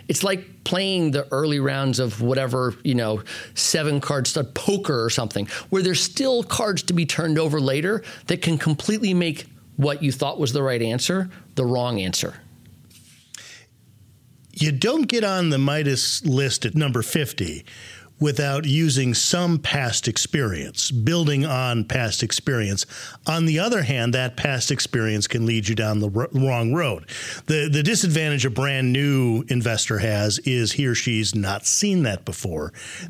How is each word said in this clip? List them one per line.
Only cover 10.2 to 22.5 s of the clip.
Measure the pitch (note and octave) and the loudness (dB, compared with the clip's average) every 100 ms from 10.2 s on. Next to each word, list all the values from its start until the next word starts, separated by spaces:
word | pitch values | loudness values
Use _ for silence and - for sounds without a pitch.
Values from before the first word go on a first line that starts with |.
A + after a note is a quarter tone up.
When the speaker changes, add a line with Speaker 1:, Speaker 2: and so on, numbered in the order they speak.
| C#3+ F#3 | -2 0
Speaker 1:
was | C#3 | 0
the | C#3+ | 2
right | C3+ A#2+ | 2 2
answer, | A2+ A#2+ - F#3 F#3 - - - | 0 0 0 0 -2 -8 -8 -2
the | |
wrong | B2 B2 B2 A2 | 0 0 0 -2
answer. | F#2 - - - - - - - - - - - - - - - - _ _ - - - - - - | -2 -2 -4 -8 -18 -20 -20 -20 -20 -20 -20 -20 -20 -18 -18 -20 -20 _ _ -20 -20 -20 -20 -20 -12
Speaker 2:
You | - D3+ | -2 0
don't | C3+ A3 D#4+ | 2 2 2
get | B3+ A#3+ | 2 2
on | G#3 F#3 E3+ | 2 2 2
the | C#3 | 2
Midas | C#3 D3+ C#3+ B2+ - - D#3+ | 2 2 0 0 0 -2 0
list | C3 C3+ - A2+ | 2 2 0 0
at | D3+ | 0
number | C#3+ B2 | 2 0
fifty | - D#3+ C3+ - F2 C#2+ - - - - - - | 0 0 0 -4 -6 -8 -14 -20 -20 -20 -14 -2
without | D3 C3+ C#3 C#3 D#3 | 0 0 0 0 0
using | D3 E3 C3 B2+ A#2 | 2 2 2 2 2
some | - F3 F3 E3 | 2 2 2 2
past | - C#3+ B2 - - | 0 0 0 -2 -2
experience, | - - D3+ A#2 E2+ C2+ - - | -2 0 0 0 -2 -6 -4 -2
building | B2 A2 E3+ D3+ C#3 | 0 2 2 2 2
on | D3+ B2+ B2+ A#2 | 0 0 0 -2
past | G#2 C3 A2+ - | 0 0 0 -2
experience. | A2+ - - | -2 -2 -2